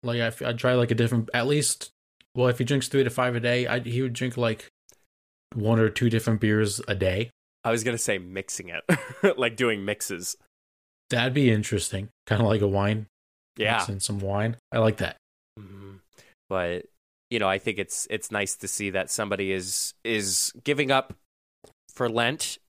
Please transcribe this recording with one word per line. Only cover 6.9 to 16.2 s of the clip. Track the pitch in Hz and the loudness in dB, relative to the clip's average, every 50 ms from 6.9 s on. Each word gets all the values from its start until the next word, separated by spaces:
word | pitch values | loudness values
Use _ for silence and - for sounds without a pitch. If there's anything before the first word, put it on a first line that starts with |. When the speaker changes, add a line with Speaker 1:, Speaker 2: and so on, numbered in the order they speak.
| 107 | -2
Speaker 1:
day. | 95 95 92 92 95 117 120 _ _ _ _ _ _ _ | 0 0 0 0 0 -4 -6 _ _ _ _ _ _ _
Speaker 2:
I | 117 113 | 0 0
was | 117 110 | 0 0
gonna | 120 120 113 | -2 -2 -2
say | - - 107 95 | -2 -2 -2 -4
mixing | 90 90 92 95 95 - - - 92 87 | -4 -8 -10 -10 -10 -8 -10 -12 -10 -10
it, | 85 - - - 170 147 - - - - - 196 160 | -10 -10 0 0 0 0 0 -10 -10 2 2 2 4
<laughs> | - | 4
like | 127 120 113 | 0 0 0
doing | 110 127 120 110 104 98 | 2 0 0 0 0 -2
mixes. | 98 104 - - - 101 85 90 - - _ _ _ _ _ _ _ _ _ _ _ _ _ _ _ | -4 -4 -4 -4 -8 -6 -6 -6 -8 -10 _ _ _ _ _ _ _ _ _ _ _ _ _ _ _
Speaker 1:
That'd | - 120 117 131 127 | 0 0 0 2 2
be | 147 139 123 | 4 6 6
interesting. | 113 104 104 - - 98 - - - 95 98 113 _ _ _ | 6 4 2 0 -2 -2 -2 -2 -6 -6 -8 -8 _ _ _
Kinda | - 113 104 117 | -2 2 4 4
like | 107 107 107 101 | 4 4 4 4
a | 101 | 2
wine. | 98 98 98 101 107 107 107 - _ _ _ _ _ _ _ _ _ - | 2 2 2 2 0 -2 -4 -8 _ _ _ _ _ _ _ _ _ -2
Speaker 2:
Yeah. | 107 107 117 110 | 0 2 2 2
Speaker 1:
Mix | 92 - | 0 -2
in | 101 98 | -4 -4
some | - - 104 101 | -4 -4 -4 -4
wine. | 98 98 98 101 107 113 113 - _ _ - | -4 -2 -2 0 0 -2 -2 -6 _ _ 0
I | 120 | 2
like | 113 110 107 - | 2 2 2 2
that. | - - - _ _ _ _ _ _ _ _ - | -4 -6 -6 _ _ _ _ _ _ _ _ -20
Speaker 2:
Mm-hmm. | 104 95 98 98 101 98 98 95 _ _ _ _ | -20 -18 -18 -18 -18 -18 -20 -20 _ _ _ _